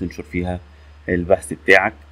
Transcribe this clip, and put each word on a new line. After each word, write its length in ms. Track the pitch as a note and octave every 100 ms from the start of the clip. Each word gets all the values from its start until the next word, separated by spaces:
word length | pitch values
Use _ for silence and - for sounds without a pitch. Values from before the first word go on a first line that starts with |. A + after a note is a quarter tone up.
تنشر 220 | F2+ -
فيها 380 | - F2+ F2+ F2+ - - - - -
البحث 440 | F2+ F2 F#2+ -
بتاعك. 420 | - - F#2+ G2+ - -